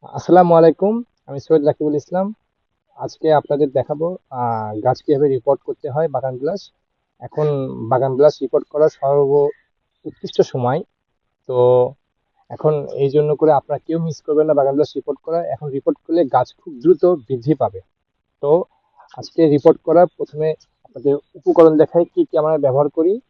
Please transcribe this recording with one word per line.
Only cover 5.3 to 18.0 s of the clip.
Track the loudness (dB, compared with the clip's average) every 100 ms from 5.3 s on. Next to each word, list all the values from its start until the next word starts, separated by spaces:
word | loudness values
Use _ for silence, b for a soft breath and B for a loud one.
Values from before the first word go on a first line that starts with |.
| 0 -2 -2
করতে | -4 -12 -8
হয় | -4 -4
বাগান | -4 -6 -6
বিলাস। | -8 -8 -12 _ _ _ _ _
এখন | -14 -6 -4 -4 -6 -10 -4
বাগান | -2 -2 2
বিলাস | 2 2
রিপোর্ট | -4 -4 -4
করার | 0 0
সর্ব | 0 -2 0 2 2 0 -4 _ _ _ _ -20
উৎকৃষ্ট | -14 -16 -2
সময়। | -2 0 -4 -4 -8 _ _ _ _ _ _
তো | 0 2 4 0 -4 _ _ _ _ _
এখন | -6 -2 -2 -6
এই | -4 0
জন্য | 0 0 0
করে | 2
আপনারা | 2 0 -10
কেউ | _ -6
মিস | -4 -8
করবেন | -4 0 2
না |
বাগান | 2 0
বিলাস | 0 -2 -4
রিপোর্ট | -10 -10
করা। | -6 -6 -6
এখন | -10 -8
রিপোর্ট | -6 -6 -6 _
করলে | -2 0
গাছ | 0 -2 _
খুব | -20 -6
দ্রুত | 0 2 2
বৃদ্ধি | 0 -4 -8 -4
পাবে। | -2 -2 -6 -20 _